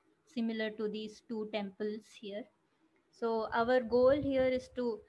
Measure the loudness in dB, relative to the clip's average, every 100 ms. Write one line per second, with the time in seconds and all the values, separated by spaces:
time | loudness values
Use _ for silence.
0 | _ _ _ -4 -2 -2 -4 -2 -4 -4
1 | -8 -12 _ -6 -4 -4 -6 -6 -6 -6
2 | -12 -16 -12 -12 -14 _ _ _ _ _
3 | _ _ -2 0 0 0 2 2 4 6
4 | 6 6 2 2 2 0 -4 -4 -4 -4